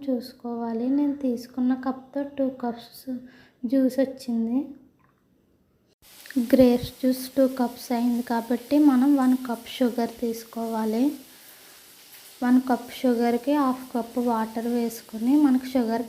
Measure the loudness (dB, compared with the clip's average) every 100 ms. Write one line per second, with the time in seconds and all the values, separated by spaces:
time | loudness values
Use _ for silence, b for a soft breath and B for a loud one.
0 | 0 -4 -4 -12 -10 -6 -6 -4 0 0
1 | 0 0 -2 -4 -6 -2 0 0 -2 -6
2 | -8 -8 -6 -2 -2 -2 -6 -8 -14 -16
3 | -10 -10 B B B B 0 2 4 2
4 | 0 -2 -4 -2 0 -2 -2 -10 -20 _
5 | _ _ _ _ _ _ _ _ _ _
6 | -20 -20 -6 -4 2 6 6 4 -2 -2
7 | -2 -2 -2 0 0 0 -4 -6 -6 -2
8 | 0 -2 -2 -4 -2 -4 0 4 6 6
9 | 4 4 4 2 0 -8 -8 -2 0 0
10 | -4 -4 -6 -6 -10 -8 -6 -4 -2 0
11 | 0 -2 -10 B B B B B B B
12 | -20 -20 -20 -4 2 4 4 -2 -4 -4
13 | 0 2 2 0 0 2 0 -2 -6 -8
14 | -6 -4 -2 -2 -2 -4 -4 -2 -2 -6
15 | -12 -4 2 4 4 4 2 0 0 -2